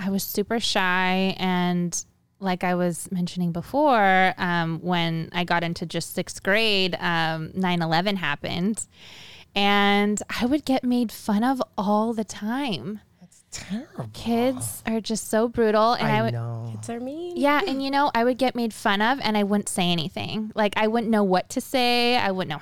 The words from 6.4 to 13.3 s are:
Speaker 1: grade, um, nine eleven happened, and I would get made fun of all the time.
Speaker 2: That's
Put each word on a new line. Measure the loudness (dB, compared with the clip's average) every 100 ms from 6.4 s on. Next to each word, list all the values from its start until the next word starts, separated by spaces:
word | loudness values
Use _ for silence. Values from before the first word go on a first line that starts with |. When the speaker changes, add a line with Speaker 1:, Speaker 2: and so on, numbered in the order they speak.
Speaker 1:
grade, | 0 2 2 2 0 -2
um, | -2 0 0 -2 -6
nine | -4 -2 0
eleven | 0 0 0 -2
happened, | -2 -4 -4 -2 -2 -2 -8 -16 -20 -20 -20 -20 -6
and | 0 4 4 4 4 2 0 -4 -2
I | 0
would | 0
get | 2 0
made | 2 0 0
fun | -4 -2 2
of | 2 0 -2 -2
all | 0 2 2
the | -2
time. | -6 -6 -4 -4 -2 -4 -6 -10 -14 _
Speaker 2:
That's | -20